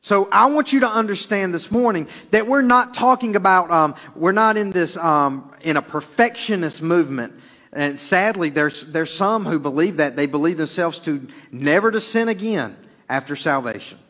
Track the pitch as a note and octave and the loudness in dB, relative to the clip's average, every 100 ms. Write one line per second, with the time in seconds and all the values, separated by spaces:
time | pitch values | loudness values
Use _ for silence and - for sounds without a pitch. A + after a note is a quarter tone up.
0 | - G3+ G3+ G3 B3 D4 D4 C4+ A#3+ A3 | 2 0 4 4 4 4 2 2 2 0
1 | A3 G3 - G#3 F#3+ E3+ - A3 A#3+ F#3+ | -2 -4 -2 -2 -2 -4 -2 0 2 0
2 | D3+ - - G#3+ A3 C#4 B3+ B3 A#3+ - | -4 -12 0 0 2 2 4 4 2 0
3 | B3 B3+ A#3+ G3+ F#3+ F#3 E3+ E3+ D#3 C#3 | 2 2 2 0 4 4 4 2 2 -2
4 | - - E3+ G3+ A3 G#3+ G3+ F#3 E3 F3 | -16 -2 0 4 2 2 0 0 -2 -2
5 | E3 D3+ C#3+ C3+ C3 - E3 D3+ - D3+ | 2 2 2 -2 -12 -8 -2 -2 -2 -8
6 | - - A#3 A#3 - G#3 D#3+ - D#3+ F3 | -8 0 0 0 -4 -2 -2 -4 0 2
7 | D3 C3+ A#2 - - _ _ - C#3+ C#3 | 2 -2 -8 -12 -20 _ _ -4 -4 -4
8 | - F#3 G3+ G3 E3 C#3+ D3 - D#3 D#3 | -2 2 2 0 -2 0 0 -2 -6 -4
9 | D#3+ - G3 A3 F3+ D#3+ C#3 C#3 F3 F3 | -4 -2 0 0 0 -2 -2 0 0 0
10 | D3 B2+ C#3+ D3 D#3 E3+ D3+ - E3+ E3 | -2 0 -2 0 -2 -2 -4 -2 -4 -4
11 | - C#3+ B2+ - - B2 C#3+ E3 A3 G#3+ | -6 -6 -8 -20 -18 -4 2 2 2 -2
12 | G#3+ A3+ A3+ G#3 G#3+ G3+ A2+ - - _ | -2 -2 -2 -4 -4 -4 -6 -10 -20 _
13 | _ C3+ C3+ D3 D#3+ C#3 A#2+ G#2 - - | _ -6 -6 -6 -2 -2 -2 -10 -12 -20
14 | _ | _